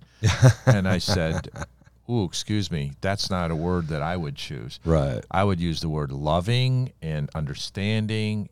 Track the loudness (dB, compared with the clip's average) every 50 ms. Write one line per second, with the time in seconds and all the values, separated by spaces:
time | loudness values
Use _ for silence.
0 | -18 -20 _ 0 2 2 6 6 6 6 6 6 4 4 4 4 4 2 0 0
1 | 0 0 0 2 2 0 0 -2 -6 -8 -10 -12 -12 -12 -14 _ _ -20 _ _
2 | _ -4 -2 0 0 -2 -2 -6 -4 -2 -2 -2 -2 -2 -2 -4 -4 -4 -6 -4
3 | -2 -2 -2 -2 -2 -2 -2 -2 0 0 -2 -2 0 0 0 0 0 -2 -4 -4
4 | -2 -2 -4 -4 -4 -6 -8 -8 -10 -10 -10 -10 -10 -12 -12 -4 2 4 4 4
5 | 4 2 -2 -4 -6 -2 0 2 2 2 2 2 0 0 0 -2 -2 -2 -2 -2
6 | -2 -4 -4 -2 0 2 2 2 2 2 0 2 2 2 2 0 0 -4 -6 _
7 | -6 -4 -4 -2 -4 -4 -4 -4 -4 -4 -6 -6 -10 -8 -6 -4 -2 0 0 0
8 | 0 0 0 -2 -2 -2 -2 -4 -6 -8